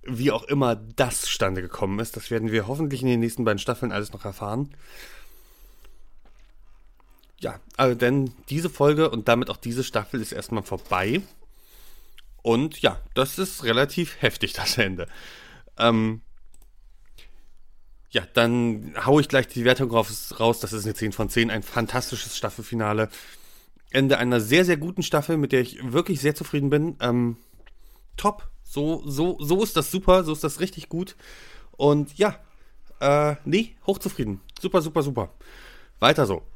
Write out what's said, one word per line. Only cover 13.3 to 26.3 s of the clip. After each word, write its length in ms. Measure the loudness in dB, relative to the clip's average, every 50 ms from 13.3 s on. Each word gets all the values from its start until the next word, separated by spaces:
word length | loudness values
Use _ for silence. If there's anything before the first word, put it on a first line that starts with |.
| 0 -4
ist 260 | -4 -4 -4 -4 0
relativ 520 | 2 4 4 2 2 0 -2 -2 -2 -2 0
heftig, 320 | 0 0 0 0 -4 -4
das 260 | -4 -4 -4 -2 0 0
Ende. 300 | 0 0 0 -6 -8 -10 -12 -16 -16 -18 -20 -20 -20 -20 -20 -20 -20 -20 -2 2
Ähm, 440 | 4 4 4 4 2 0 -2 -6 -12 -18 -18 -20 -20 -20 -20 -20 -20 -20 -20 -20 -20 -20 -20 -20 -20 -20 -20 -20 -20 -20 -20 -20 -20 -20 -20 -18 -20 -20 -20 -20 -20 -20 -20 -20 -20 -2
ja, 160 | -2 -2 -2 2 2
dann 600 | 4 4 4 4 2 2 0 0 -4 -8 -10 -8 -2 4
hau 140 | 6 6 6
ich 80 | 6 4
gleich 200 | 2 2 2 0
die 160 | -4 2 4
Wertung 260 | 4 4 4 2 2
raus, 440 | 2 2 0 0 -6 -10 -10 -12 -4 2
raus. 220 | 2 2 2 2
Das 120 | -4 -6
ist 120 | -6 -4 -4
eine 100 | -4 -4
zehn 180 | -2 -4 -4
von 160 | -2 -2 -4 0
zehn, 220 | 2 2 2 2
ein 120 | 0 -4
fantastisches 720 | -6 -4 -2 -2 -2 0 -2 -4 -4 -4 -8 -10 -10 -8 -8
Staffelfinale. 720 | -6 -6 -6 -8 -10 -10 -6 -4 -2 0 0 2 0 0 -2 -4 -18 -20 -20 -20 -20 -20 -20 -20 -20 _ _ -20 -20 -14 -2
Ende 280 | 0 2 4 4 4 4
einer 220 | 4 2 2 2
sehr, 240 | 4 4 4 6 6
sehr 120 | 4 2
guten 260 | 0 0 -6 -4 -4
Staffel, 340 | -2 0 0 0 2 2 0
mit 160 | 0 2 2
der 80 | 2 2
ich 320 | 2 0 -6 -10 -8 0
wirklich 280 | 0 0 0 0 -2 0
sehr 140 | 0 0